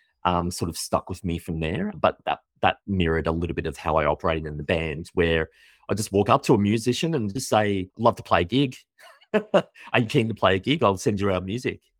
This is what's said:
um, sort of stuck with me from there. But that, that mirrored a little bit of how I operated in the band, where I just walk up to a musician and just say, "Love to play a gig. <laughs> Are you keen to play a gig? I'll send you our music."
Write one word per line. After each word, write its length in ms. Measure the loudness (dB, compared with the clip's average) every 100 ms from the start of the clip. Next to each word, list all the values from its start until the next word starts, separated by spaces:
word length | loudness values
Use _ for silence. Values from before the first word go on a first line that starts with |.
| _ _
um, 260 | 0 0 0
sort 180 | -4 -6
of 80 | -6
stuck 320 | -2 -2 -2
with 160 | -8
me 140 | -4 -6
from 220 | -6 -4
there. 300 | -4 -4 -6 0
But 220 | 0 0 -6
that, 140 | -6 _ -2
that 160 | 0 0 -4
mirrored 400 | 0 2 2 0
a 60 |
little 220 | -2 -2
bit 120 | -4 -6
of 120 | -6
how 180 | -2 0
I 80 |
operated 420 | 2 0 -2 -2 -4
in 120 | -10
the 40 |
band, 460 | -2 -2 -2 -6 -6
where 340 | 0 2 2 0 _ _ _ -6
I 60 |
just 180 | -4 0
walk 160 | 2 4
up 140 | 2
to 100 | 4
a 40 | 4
musician 560 | 4 0 0 -2 -2
and 180 | -2 -4
just 160 | -6 0
say, 400 | 2 2 0 -4 2
"Love 200 | 2 2
to 60 |
play 200 | 0 2
a 20 |
gig. 320 | 2 2 0 -4 _ _ -20
<laughs> 240 | _ -4
Are 640 | -4 2 0 0 _ -12 -6
you 80 | -2
keen 220 | 0 0
to 60 |
play 220 | 0 2 2
a 20 |
gig? 240 | 0 2
I'll 160 | 2 2
send 220 | -2 0
you 120 | 0
our 80 | -2
music." 400 | -4 -6 -6 -8 _ _